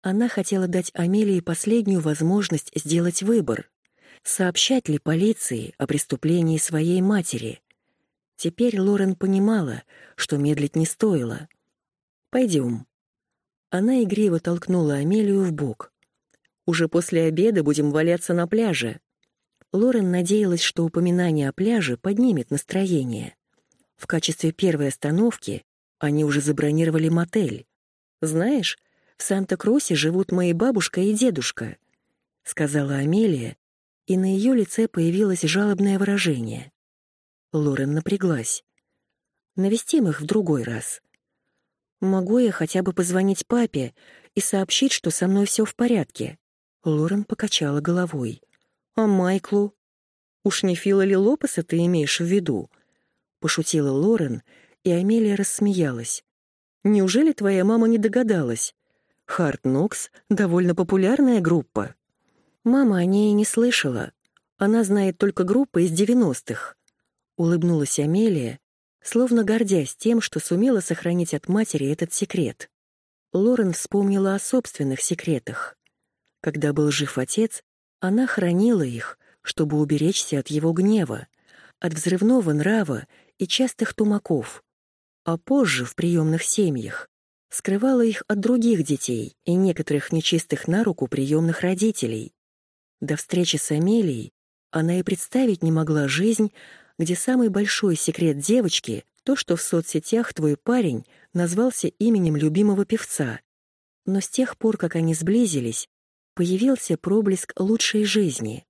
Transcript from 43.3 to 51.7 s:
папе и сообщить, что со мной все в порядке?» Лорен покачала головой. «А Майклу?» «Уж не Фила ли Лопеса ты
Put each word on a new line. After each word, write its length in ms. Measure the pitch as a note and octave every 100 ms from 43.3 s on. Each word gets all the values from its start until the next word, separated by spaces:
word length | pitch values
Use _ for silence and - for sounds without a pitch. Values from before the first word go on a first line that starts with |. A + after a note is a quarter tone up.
| G3 -
папе 480 | A#3+ A#3 D3 B2 _ _ - _ -
и 60 |
сообщить, 500 | G3 G3 F#3+ - C4+
что 180 | - E3+
со 160 | - F3+
мной 180 | G3 G3+
все 200 | - A3
в 100 | -
порядке?» 600 | A#3+ A3+ D3 - C3 D#3 _ _ _ _
Лорен 400 | E3+ D3+ D#3+ G3+
покачала 560 | G#3 - G#3 - D3 C#3+
головой. 600 | D#3 F3 F3+ D#3 A#2 A2 _ _ _ _ _ -
«А 120 | G#3+
Майклу?» 640 | G3 F3+ F#3+ - G3+ G#3 _ _ _ _ _ _ _
«Уж 200 | G3+ -
не 120 | F#3+ F3
Фила 280 | G3 G3
ли 120 | F#3+ F#3+
Лопеса 480 | G3+ D4 - -
ты 200 | E3